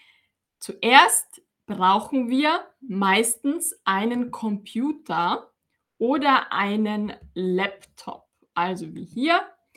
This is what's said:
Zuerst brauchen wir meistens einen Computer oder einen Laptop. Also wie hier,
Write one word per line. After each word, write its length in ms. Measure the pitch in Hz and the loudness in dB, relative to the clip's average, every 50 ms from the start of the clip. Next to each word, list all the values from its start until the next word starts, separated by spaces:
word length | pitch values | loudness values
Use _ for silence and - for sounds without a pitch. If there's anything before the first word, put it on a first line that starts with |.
| _ _ _ _ _ _ _ _ _ _ _ - | _ _ _ _ _ _ _ _ _ _ _ -20
Zuerst 840 | - - - - - 226 254 285 349 - - - - _ - - _ _ _ _ _ | -16 -14 -10 -4 2 6 8 8 8 8 4 0 -2 _ -16 -20 _ _ _ _ _
brauchen 640 | - 202 196 185 185 196 220 - - 285 262 240 233 | -8 -2 2 4 4 4 4 0 0 -2 -2 0 0
wir 360 | 254 262 302 302 330 370 - - _ _ | 0 2 2 2 0 0 -4 -8 _ _
meistens 1000 | 269 254 185 196 196 190 190 214 233 226 - - - 277 302 339 339 - - _ - | -12 -6 -4 0 2 2 4 2 2 0 -2 -2 -2 -4 -2 -2 -4 -8 -8 _ -4
einen 460 | - 196 190 214 233 247 247 247 240 | -2 -2 0 -2 -2 -2 -4 -6 -6
Computer 1200 | - - 226 220 208 202 - - - 226 262 302 302 311 - - 165 165 170 180 247 - - _ _ _ _ _ _ _ _ _ _ - | -8 -6 -4 -4 -4 -4 -8 -8 -6 -4 -4 -4 -4 -6 -6 -6 -4 -2 0 -2 -2 -4 -8 _ _ _ _ _ _ _ _ _ _ -2
oder 520 | 220 240 285 302 285 285 262 214 - - | 0 0 0 2 2 2 2 2 2 -2
einen 640 | - - 202 202 202 214 214 208 214 208 208 202 - - - - - | -4 -2 -2 -2 0 -2 -2 -2 -2 -4 -6 -6 -8 -12 -18 -14 -8
Laptop. 920 | 175 185 185 180 185 196 196 196 - - _ _ - - - - - _ _ _ _ _ _ - | -6 -4 -2 0 -2 -2 -4 -6 -12 -20 _ _ -18 -16 -16 -16 -16 _ _ _ _ _ _ -4
Also 400 | 170 175 185 185 180 165 160 165 | -4 -2 -2 -4 -8 -10 -12 -12
wie 100 | 170 - | -14 -14
hier, 420 | - - 220 262 320 339 381 370 - - _ _ _ _ | -12 -6 -4 0 2 2 2 0 -2 -14 _ _ _ _